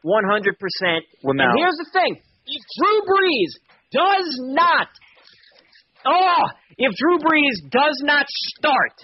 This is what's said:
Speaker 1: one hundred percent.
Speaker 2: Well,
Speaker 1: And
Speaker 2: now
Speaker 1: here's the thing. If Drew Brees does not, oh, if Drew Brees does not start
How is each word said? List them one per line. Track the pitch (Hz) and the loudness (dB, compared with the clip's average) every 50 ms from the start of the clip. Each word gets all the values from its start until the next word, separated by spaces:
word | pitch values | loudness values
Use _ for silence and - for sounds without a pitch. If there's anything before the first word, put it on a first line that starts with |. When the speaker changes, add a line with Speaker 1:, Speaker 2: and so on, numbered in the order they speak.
Speaker 1:
one | - 160 202 220 202 | -4 0 0 0 2
hundred | 190 208 214 196 196 185 - | 2 0 0 0 -2 -4 -4
percent. | 196 180 - - 185 175 165 165 - _ _ _ | -8 -10 -8 -4 -2 -2 -2 -2 -4 _ _ _
Speaker 2:
Well, | - 135 | -4 -4
Speaker 1:
And | 135 139 | 0 2
Speaker 2:
now | 135 123 120 | 2 2 2
Speaker 1:
here's | 285 339 359 330 311 | 2 2 0 0 -2
the | 339 - - | -8 -4 0
thing. | 381 349 254 160 - _ _ _ _ _ | 0 0 0 -2 -6 _ _ _ _ _
If | - 285 294 - - - - | -16 -16 -16 -14 -16 -4 -2
Drew | 349 403 427 427 403 | 0 2 2 2 2
Brees | 370 381 392 381 370 302 240 175 151 - - _ _ _ _ _ _ | 2 2 2 2 2 2 0 -2 -2 -4 -12 _ _ _ _ _ _
does | - 262 349 392 392 392 370 320 254 254 | -2 0 2 2 2 0 -2 -4 -8 -10
not, | 254 262 269 320 339 349 320 262 180 - _ - _ _ _ _ _ - - _ _ - _ _ _ _ _ - _ _ _ _ - | -8 -4 0 2 2 2 2 0 -2 -4 _ -20 _ _ _ _ _ -20 -20 _ _ -20 _ _ _ _ _ -20 _ _ _ _ -4
oh, | 262 311 415 381 370 349 320 254 - - _ _ _ - - | 0 2 2 2 2 2 2 0 -2 -4 _ _ _ -8 -4
if | 247 269 190 | -4 -2 -2
Drew | - 247 339 349 320 | 0 0 0 0 2
Brees | 294 320 320 302 285 277 233 175 147 135 | 2 2 2 2 2 0 -2 -4 -8 -2
does | - 247 285 302 294 254 277 | 0 2 2 2 0 -2 -2
not | 285 - 294 269 - | 0 0 0 0 -2
start | - - - - - - - 302 269 226 151 113 _ _ | -6 -10 -10 -10 -12 -4 -2 0 0 0 0 -2 _ _